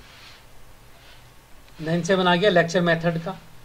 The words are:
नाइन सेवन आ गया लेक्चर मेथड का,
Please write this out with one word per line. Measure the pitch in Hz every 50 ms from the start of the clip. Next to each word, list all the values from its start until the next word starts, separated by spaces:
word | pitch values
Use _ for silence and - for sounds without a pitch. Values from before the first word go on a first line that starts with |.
| - - - - - - - - - - - - - - - - - - - - - - - - - - - - - - - - - - - -
नाइन | 156 160 165 175 160
सेवन | 190 196 185 185
आ | 180 175
गया | 175 202 214
लेक्चर | 185 170 165 165 - 180
मेथड | 175 170 165 165 165 170 165 165
का, | - - 156 - - - - -